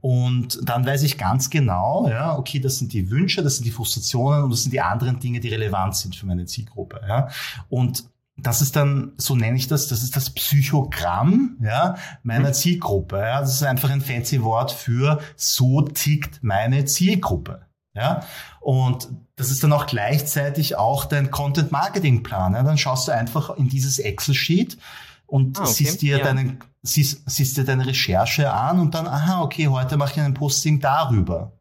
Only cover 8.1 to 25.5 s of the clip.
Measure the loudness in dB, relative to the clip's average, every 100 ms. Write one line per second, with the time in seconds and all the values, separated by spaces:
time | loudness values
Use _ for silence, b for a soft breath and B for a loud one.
8.1 | _ _ -6 -2 2 2 2 2 2 -2
9.1 | -6 0 2 2 0 0 -2 0 -2 -2
10.1 | -2 -4 -6 2 2 4 2 0 -2 -2
11.1 | 2 4 4 2 0 -2 2 0 -2 B
12.1 | B -2 2 2 2 2 0 0 -2 -2
13.1 | -2 -2 0 0 0 0 2 0 0 -2
14.1 | -4 0 0 2 0 -2 -4 -2 0 2
15.1 | 0 B -6 -2 2 4 4 2 0 0
16.1 | 0 -2 -4 0 0 2 0 0 2 2
17.1 | 2 0 -4 -6 -16 -20 _ _ -4 -2
18.1 | -2 B B B B 0 2 2 0 -6
19.1 | -14 -16 -6 -4 2 4 4 2 -2 0
20.1 | 0 0 -2 -2 -2 -2 0 0 0 0
21.1 | 0 0 -2 0 0 0 0 -2 0 4
22.1 | 2 2 -2 0 2 2 2 2 -2 0
23.1 | 0 0 -2 -4 0 0 0 0 -2 -4
24.1 | -4 0 0 2 2 2 -6 B B B
25.1 | B _ 2 2